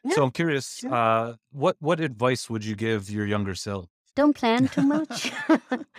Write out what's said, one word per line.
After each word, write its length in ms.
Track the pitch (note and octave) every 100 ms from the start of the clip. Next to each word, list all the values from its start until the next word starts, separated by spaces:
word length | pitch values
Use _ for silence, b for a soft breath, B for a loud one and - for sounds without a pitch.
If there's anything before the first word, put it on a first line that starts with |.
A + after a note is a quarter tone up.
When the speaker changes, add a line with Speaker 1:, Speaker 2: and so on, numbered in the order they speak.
| C4
Speaker 1:
Yeah, 80 | E4+
Speaker 2:
so 80 |
I'm 80 | C3
curious, 460 | - E3 C#3 - -
Speaker 1:
sure. 160 | B3+
Speaker 2:
uh, 420 | A#2+ A2+ A2+ A#2 A#2 _
what, 240 | C#3+ E3 -
what 200 | D#3 E3+
advice 500 | D#3 G#2+ B2+ B2 -
would 140 | A2+
you 120 | G#2+ G#2
give 320 | A2+ A2 G2
your 160 | G#2 G#2
younger 300 | G#2 G2 F2+
self? 340 | G#2 G2 F2+ _ _ -
Speaker 1:
Don't 180 | D4
plan 360 | C#4 A#3 A#3 C4
too 140 | -
much 480 | C#4 D4+ D#4 A#3 - - -
Speaker 2:
<laughs> 400 | D#4+ - C4 -